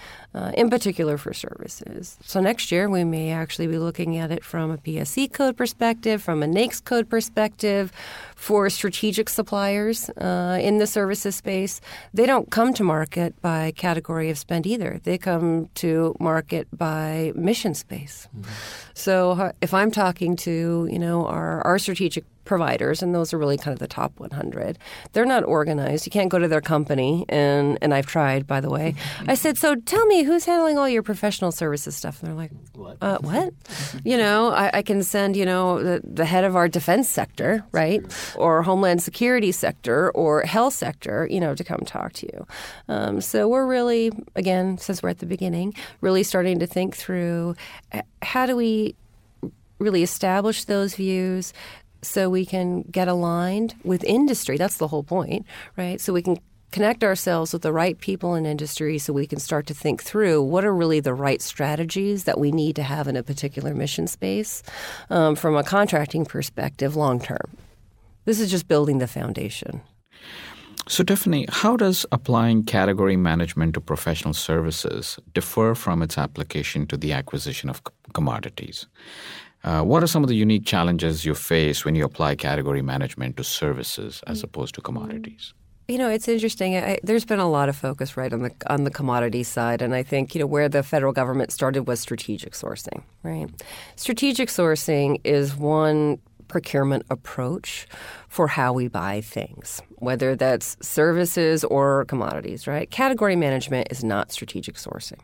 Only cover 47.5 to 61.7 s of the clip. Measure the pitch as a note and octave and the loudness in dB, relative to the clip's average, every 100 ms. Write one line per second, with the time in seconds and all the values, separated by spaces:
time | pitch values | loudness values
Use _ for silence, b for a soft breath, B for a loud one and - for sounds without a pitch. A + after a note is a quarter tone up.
47.5 | E3+ B B - G#3+ - _ - C4 C4 | -6 B B -12 -12 -12 _ -4 0 0
48.5 | A#3+ A#3 A3 G#3+ - - - _ _ - | 2 2 2 -2 -4 -18 -20 _ _ -14
49.5 | - _ _ G#3 F#3 F3+ - F#3+ F#3+ G#3+ | -14 _ _ 0 2 2 0 0 2 0
50.5 | G#3+ - G3+ G3 F#3+ F#3+ F#3 F#3 F#3 F3+ | -2 -2 0 0 -2 -2 0 0 -2 -6
51.5 | B B B - _ - G3+ F#3 F#3 F3+ | B B B -20 _ -4 0 2 2 0
52.5 | F#3 F3+ F3+ - F#3+ F3+ F3+ E3+ E3+ F3+ | -2 0 -2 -2 0 2 2 0 0 0
53.5 | G3+ A3+ - F3+ F3+ - A#3 C#4+ A#3+ - | 0 -2 -4 -2 0 2 4 4 2 0
54.5 | C#3+ F#3+ - D3+ D#3+ D3 F3+ - G#3 - | 0 0 0 -2 -2 -2 -2 0 -4 -6
55.5 | B B - F3+ F#3 - F3+ F3+ E3+ - | B B -8 -6 -4 -2 0 2 -2 -4
56.5 | _ _ F#3+ G#3 A#3 G#3 F#3+ F#3 E3 D#3+ | _ _ 2 2 4 2 2 0 0 0
57.5 | E3+ D#3+ D#3+ F3+ E3+ - F#3+ F3 E3+ D#3 | -2 0 2 2 0 -4 -4 -2 0 0
58.5 | D3+ D3+ - D3+ D#3 C#3+ C#3 C#3 C#3 - | -2 -4 -4 -2 -2 -2 -2 -2 -4 -2
59.5 | D3+ D3+ C#3+ D3+ - - G#3 G3 D#3 C3+ | -2 -2 -4 -2 -2 -2 2 4 4 4
60.5 | F3+ G#3 F3+ E3 D#3 C#3+ B2+ C#3 C3 - | 4 4 2 4 2 2 0 0 0 -2
61.5 | - C#3+ | -4 -2